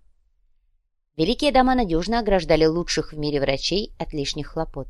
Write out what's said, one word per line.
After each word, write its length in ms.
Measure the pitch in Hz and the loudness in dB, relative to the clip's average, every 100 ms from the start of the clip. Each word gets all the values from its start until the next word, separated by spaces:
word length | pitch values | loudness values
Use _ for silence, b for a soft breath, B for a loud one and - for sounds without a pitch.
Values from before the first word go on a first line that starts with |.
| _ _ _ _ _ _ _ _ _ _ _ - | _ _ _ _ _ _ _ _ _ _ _ -4
Великие 360 | 160 247 294 | -2 0 2
дома 240 | 262 254 254 | 4 4 2
надежно 420 | 214 165 175 233 | 2 0 0 -2
ограждали 460 | 214 196 156 160 | 2 2 4 4
лучших 480 | 160 165 170 - 147 | 4 2 -2 -4 -4
в 40 | 151 | -4
мире 240 | 147 143 | -2 -2
врачей 540 | 139 139 - 185 220 - | 0 -2 -2 -2 -4 -10
от 120 | 165 | -8
лишних 360 | - 139 - 143 | -6 -6 -6 -8
хлопот. 400 | - 160 - 131 | -6 -8 -8 -12